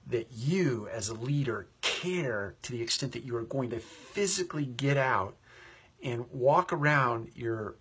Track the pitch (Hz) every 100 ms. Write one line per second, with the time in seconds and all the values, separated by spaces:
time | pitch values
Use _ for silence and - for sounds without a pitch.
0 | - 117 117 117 131 190 165 117 104 113
1 | 101 110 123 143 123 104 - _ - -
2 | 175 180 139 107 101 - - 120 117 -
3 | 131 120 123 117 117 139 123 113 - -
4 | - - 196 180 175 151 139 117 139 139
5 | 131 110 98 - - - - - - _
6 | 135 117 123 139 127 160 175 156 147 147
7 | 127 117 113 - 117 113 104 -